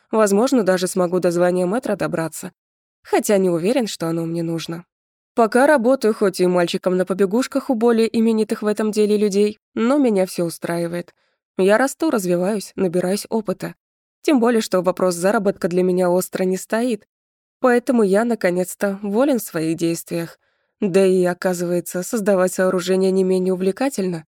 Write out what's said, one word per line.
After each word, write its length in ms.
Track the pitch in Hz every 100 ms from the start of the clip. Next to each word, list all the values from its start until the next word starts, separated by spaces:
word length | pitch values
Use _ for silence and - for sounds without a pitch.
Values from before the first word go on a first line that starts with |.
| _
Возможно, 540 | 220 208 202 262 254
даже 240 | 190 185 180
смогу 320 | 190 175 180
до 100 | 180
звания 360 | 170 180 180 180
мэтра 300 | 233 - 196
добраться. 560 | 151 165 160 - - - _ _ _ _
Хотя 340 | - 381 220 202
не 120 | 185
уверен, 380 | 170 180 269 208
что 200 | - 165
оно 180 | 165 165
мне 180 | 170
нужно. 420 | 165 165 160 170 - _ _ _ _ -
Пока 320 | 220 240 285
работаю, 460 | 294 226 262 214
хоть 260 | 220 202 180
и 80 | 180
мальчиком 500 | 180 175 185 185 185
на 80 | 185
побегушках 640 | 190 196 226 262 269 -
у 60 | 233
более 340 | 240 226 226 233
именитых 440 | 226 220 214 220
в 40 | 214
этом 240 | 208 214
деле 260 | 208 208 208
людей, 420 | 208 190 208 - _ 220
но 220 | 226 294
меня 280 | 254 196 185
все 200 | - 170
устраивает. 680 | - - 170 170 175 - _ _ _ _ -
Я 200 | 190 220
расту, 320 | 269 - 320
развиваюсь, 640 | 247 180 175 185 214 - -
набираюсь 520 | 185 175 180 202 -
опыта. 460 | 226 196 185 170 - _ _ _ _
Тем 180 | - 269
более, 220 | 233 226
что 200 | - 185
вопрос 340 | 180 180 185 175
заработка 520 | 185 220 196 190 185
для 160 | 180
меня 260 | 185 180 180
остро 340 | 180 - -
не 140 | 185 185
стоит. 500 | - 220 247 214 _ _ _ _ _ _
Поэтому 440 | 254 240 240 240
я, 220 | 202 196 233
наконец-то, 720 | 226 180 180 185 - 202 196
волен 360 | 208 208 285 240
в 40 |
своих 340 | - 165 160 165
действиях. 640 | 165 165 - 170 170 - _ _ _ _
Да 260 | 208 185 190
и, 180 | 185 180
оказывается, 800 | 180 185 175 175 175 175 180
создавать 500 | 180 226 208 190 185
сооружения 580 | - 185 185 175 190 190
не 120 | 190
менее 300 | 185 185 185
увлекательно, 720 | 180 190 190 269 - 185 160 -